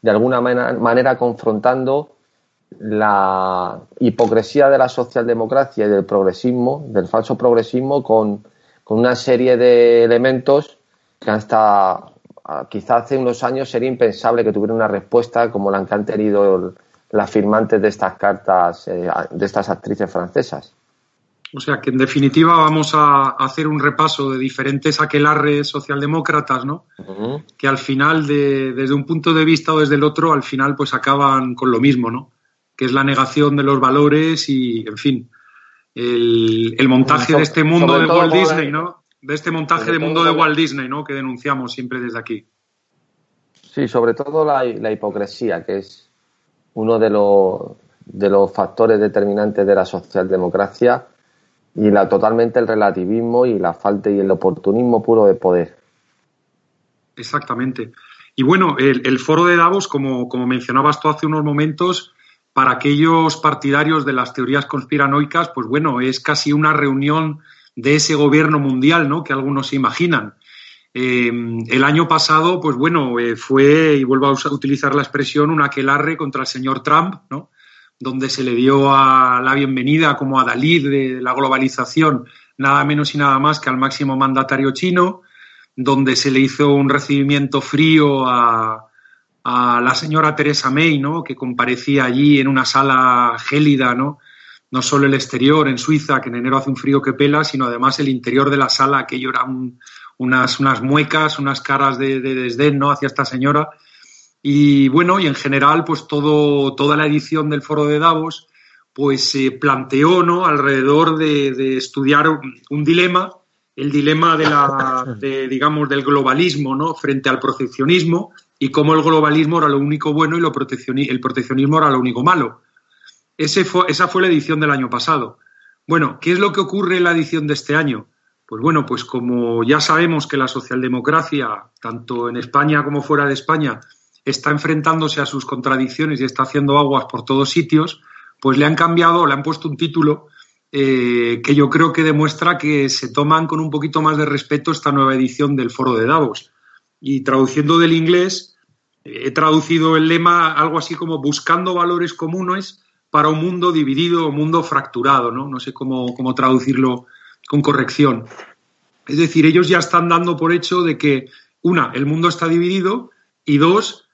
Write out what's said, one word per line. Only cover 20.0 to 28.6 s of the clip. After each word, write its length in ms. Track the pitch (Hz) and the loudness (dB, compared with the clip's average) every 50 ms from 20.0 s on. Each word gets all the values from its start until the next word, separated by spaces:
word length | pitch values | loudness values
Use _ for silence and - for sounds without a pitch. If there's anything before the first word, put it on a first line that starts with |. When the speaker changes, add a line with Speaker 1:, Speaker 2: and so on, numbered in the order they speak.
| 104 90 | -6 -6
Speaker 1:
francesas. 640 | - 92 87 87 - 143 131 - - 73 - _ _ _ _ _ _ _ _ _ _ _ _ _ _ _ _ - - | -6 -8 -8 -4 -2 -4 -4 -4 -8 -14 -14 _ _ _ _ _ _ _ _ _ _ _ _ _ _ _ _ -18 -16
Speaker 2:
O 60 | 135 | -12
sea 220 | - - 143 - - | -6 -4 -4 -4 -2
que, 80 | 139 | -2
en 80 | 127 131 | 0 0
definitiva, 580 | 135 135 - 147 139 139 139 156 160 165 170 | 0 0 2 2 2 2 4 4 4 6 6
vamos 360 | 165 156 156 156 156 151 147 - | 6 6 4 4 0 -2 0 2
a 420 | 156 151 147 143 139 135 135 - - | 2 4 6 6 4 4 2 0 -2
hacer 280 | 135 135 - - 156 | -4 -4 -4 -4 -4
un 120 | 156 151 151 | -2 -2 0
repaso 520 | 135 147 143 - 156 156 - - 139 135 | -2 -2 0 0 0 0 0 -2 -4 -4
de 80 | 135 131 | -4 -4
diferentes 640 | 131 135 131 - 131 139 139 139 - 156 147 - 156 | -4 -6 -6 -4 -4 -2 -4 -2 -2 -2 0 0 -2
aquelarres 680 | 147 - 147 147 151 151 151 143 147 147 143 147 143 | 0 2 2 2 4 2 2 2 0 0 0 -2 -4
socialdemócratas, 960 | - 143 131 - 143 139 139 147 156 165 151 - 151 147 147 - 131 127 123 | -6 -10 -8 -6 -6 -4 -2 -2 -2 -2 -2 0 -2 -2 -2 -2 -4 -4 -4
¿no? 220 | 135 147 175 _ _ _ | -6 -8 -8 _ _ _
Speaker 1:
Ujú. 460 | - - - 95 101 104 117 135 151 151 _ _ _ | -20 -18 -16 -12 -8 -8 -6 -6 -8 -10 _ _ _
Speaker 2:
Que 100 | - 139 | -2 -2
al 80 | 135 | -2
final, 500 | 135 - - 139 131 143 147 160 160 151 | -2 -2 -4 -2 0 2 2 2 0 0
de, 460 | 143 147 143 143 139 139 135 | 0 0 0 2 2 0 0